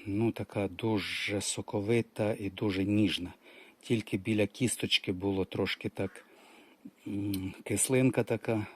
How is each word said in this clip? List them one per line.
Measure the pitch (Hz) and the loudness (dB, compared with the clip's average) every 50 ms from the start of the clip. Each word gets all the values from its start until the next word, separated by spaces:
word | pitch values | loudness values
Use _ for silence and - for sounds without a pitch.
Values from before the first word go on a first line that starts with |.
| - | -6
ну, | 98 98 104 117 113 | -2 0 2 2 2
така | - - 101 - - 107 98 | 0 -2 -6 -4 -2 -2 -2
дуже | 92 87 - 117 113 110 98 90 - - - - - 101 98 | -2 -2 -2 -2 0 0 0 -2 -2 -4 -4 -2 -2 -2 -2
соковита | - - - 113 - - - 104 98 107 120 117 110 - - - 107 104 - - | -2 -2 -4 -4 -6 -4 -2 -2 2 2 2 2 2 -2 -2 -2 0 0 0 -2
і | 101 98 | -4 -6
дуже | 95 - 117 104 92 95 98 | -4 -2 -2 0 2 2 2
ніжна. | 101 104 107 107 90 80 87 87 85 - _ _ - - - - - _ _ | 4 4 6 4 4 2 0 -4 -8 -10 _ _ -20 -20 -20 -20 -20 _ _
Тільки | - - 123 110 - - - | -2 0 0 0 0 -2 -4
біля | 98 95 113 110 104 104 | -4 0 0 2 2 2
кісточки | - - - 123 107 - - - - - - - - | 0 0 -2 0 0 0 -2 0 0 0 0 2 0
було | 95 90 95 101 98 95 92 | -4 0 0 0 2 2 0
трошки | - - - 98 - - - - 104 | -2 0 -2 -2 -2 -2 -4 -6 -8
так, | - - 98 92 - - - - - - - - - - - - - _ - - _ _ - | -4 -4 -4 -4 -4 -12 -20 -20 -20 -20 -20 -20 -20 -20 -20 -20 -20 _ -20 -20 _ _ -10
м, | 113 104 101 101 101 98 95 92 95 - - - | -6 -4 -4 -2 -2 -2 -2 -4 -6 -8 -8 -6
кислинка | - 104 98 - - 131 127 131 127 - 127 113 | -2 0 0 2 4 4 4 6 4 4 2 0
така | - 117 107 - 123 113 107 104 - - | 0 -2 -2 0 -2 -2 -2 -2 -4 -10